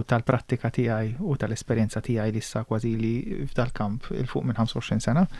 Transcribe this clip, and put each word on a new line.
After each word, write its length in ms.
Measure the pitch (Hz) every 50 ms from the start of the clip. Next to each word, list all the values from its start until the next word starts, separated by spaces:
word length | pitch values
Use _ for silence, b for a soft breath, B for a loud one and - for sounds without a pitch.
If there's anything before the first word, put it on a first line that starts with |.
| 113
tal-prattika 640 | - 120 117 - - 127 113 - - 131 120 - 117
tiegħi 460 | - - 123 117 113 110 113 107 117 131
u 160 | 202 185 135
tal-esperjenza 640 | - - 107 113 - - - 117 113 110 104 - 113 -
tiegħi 260 | - 120 110 107 110
li 120 | 110 110 -
issa 200 | - - 113 113
kważi 300 | - 113 110 117 117 113 113
li 100 | 113 113 117 120 - - 104 - 139 139
f'dal 240 | - - 117 113 -
kamp 320 | - 107 104 104 113 - - -
il-fuq 320 | 113 127 120 - 139 -
minn 120 | 123 113 -
ħamsa 160 | 113 - -
u 20 | 123
għoxrin 240 | - - - 110 -
sena, 220 | - - 160 185 - B